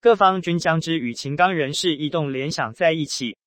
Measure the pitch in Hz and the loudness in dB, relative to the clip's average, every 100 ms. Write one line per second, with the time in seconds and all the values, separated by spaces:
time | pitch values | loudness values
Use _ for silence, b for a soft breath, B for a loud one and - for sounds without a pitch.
0 | 233 220 190 190 175 170 170 160 160 165 | 4 6 4 4 0 -2 0 0 0 -2
1 | 123 117 135 147 180 180 139 147 180 147 | -4 -6 -8 2 2 2 -2 -2 -2 -2
2 | 151 165 147 135 139 160 123 110 170 165 | -2 -2 -2 -4 -6 -4 -6 0 0 2
3 | 147 - 120 101 | -2 -4 -6 -8